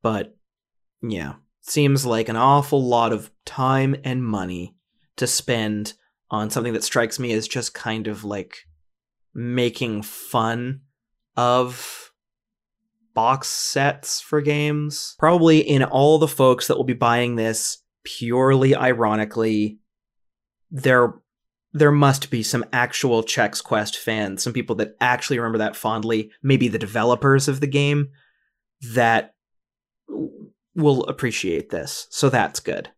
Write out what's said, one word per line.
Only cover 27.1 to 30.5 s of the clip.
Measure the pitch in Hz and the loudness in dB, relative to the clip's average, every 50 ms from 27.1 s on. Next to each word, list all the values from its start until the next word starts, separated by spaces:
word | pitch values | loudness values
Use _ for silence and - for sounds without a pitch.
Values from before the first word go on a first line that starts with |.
| 123 123 - 135 135 135 135 147 | 2 2 4 4 4 4 2 0
of | 135 135 | -2 -2
the | 147 | -4
game, | 139 135 143 143 143 147 147 143 139 _ _ _ _ _ _ _ _ _ _ _ _ _ _ 131 117 | -2 0 0 0 2 0 0 -2 -4 _ _ _ _ _ _ _ _ _ _ _ _ _ _ -16 -4
that | 113 123 117 113 113 113 - - _ _ _ _ _ _ _ _ _ _ _ _ _ _ _ - | 0 2 4 4 4 2 0 -4 _ _ _ _ _ _ _ _ _ _ _ _ _ _ _ -14
w-, | - - - - - - - - | -10 -10 -10 -10 -12 -18 -20 -20